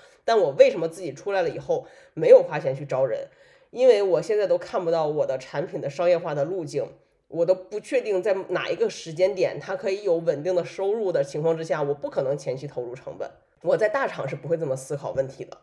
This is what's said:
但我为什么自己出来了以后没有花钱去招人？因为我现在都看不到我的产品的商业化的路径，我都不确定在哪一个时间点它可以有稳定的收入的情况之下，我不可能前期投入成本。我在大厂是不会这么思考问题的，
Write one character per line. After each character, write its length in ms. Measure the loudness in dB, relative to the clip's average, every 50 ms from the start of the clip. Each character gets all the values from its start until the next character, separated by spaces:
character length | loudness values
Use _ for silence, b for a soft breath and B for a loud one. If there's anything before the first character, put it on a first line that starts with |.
| B B B B B
但 160 | 2 4 4
我 120 | 4 4
为 200 | 6 6 6 6
什 80 | 4 -2
么 80 | -4
自 140 | -6 -6 -8
己 120 | -12 -12 -12
出 200 | -10 -6 -4 -2
来 80 | -2
了 80 | -2 -2
以 100 | -4 -6
后 260 | -4 -4 -4 -4 -4 B B B B B B
没 160 | 2 8 8
有 120 | 8 8
花 160 | 8 4 -4
钱 160 | -4 -2 -4 -4
去 120 | -4 -6
招 200 | -4 -2 0 0
人？ 220 | 0 -2 -4 -8 -10 b b b b b b b b
因 180 | b 4 8 8
为 120 | 8 8
我 200 | 6 2 2 2
现 180 | 2 0 0 2
在 80 | 2
都 100 | 2 2
看 280 | 0 -2 -4 -4 -2 0
不 40 | 0
到 160 | 0 0 0
我 200 | 0 0 0 0
的 120 | 0 -2
产 300 | -4 -6 -6 -6 -6 -6
品 140 | -4 -6 -6
的 80 | -8 -6
商 200 | -4 0 2 2
业 80 | 2
化 160 | 2 0 -2 -2
的 120 | -2 -2
路 180 | -2 -4 -6 -6
径， 300 | -4 -4 -4 -4 -6 -8 -16 _ _ _ _ _
我 180 | -6 -2 0 2
都 80 | 2 2
不 240 | 2 0 -10 -10 -10
确 180 | -6 -2 -2 -2
定 240 | 0 0 0 0 2
在 100 | 0 0 -2 -2 -4
哪 180 | -4 -2 -2 -2
一 60 | -2
个 120 | 0 -2 -2
时 240 | -2 -6 -12 -8 -2
间 220 | 2 2 2 2
点 240 | 2 0 0 -2 -4
它 160 | -8 -8 -6
可 140 | -4 -4 -4
以 140 | -4 -2 0
有 120 | 0 0
稳 260 | 0 2 0 -2 0
定 140 | 0 0 0
的 80 | 0 -2
收 300 | -4 -4 -4 -2 -2 0
入 180 | 0 0 0
的 100 | 0 0
情 200 | 0 -2 -4 -2
况 160 | 0 0 0
之 80 | -2 -2
下， 180 | -4 -2 -2 0
我 100 | -2 -2
不 160 | -4 -6 -6
可 120 | -4 -2
能 160 | -2 -2 -2
前 180 | -4 -4 -6 -6
期 100 | -6 -8
投 160 | -10 -8 -8
入 140 | -8 -8 -10
成 220 | -12 -12 -12 -10
本。 120 | -10 -10 -10 -12 _ _ _ _ _
我 140 | 0 0 2
在 140 | 2 2 2
大 180 | 2 0 -2
厂 220 | -2 -4 -6 -6 -6
是 60 | -6
不 120 | -6 -4
会 80 | -2 -2
这 60 | -2 0
么 120 | -2 -4
思 200 | -4 -6 -6 -6
考 160 | -6 -6 -4 -2
问 140 | -2 -2
题 160 | -2 -4 -14 -16
的， 140 | -16 -18 -10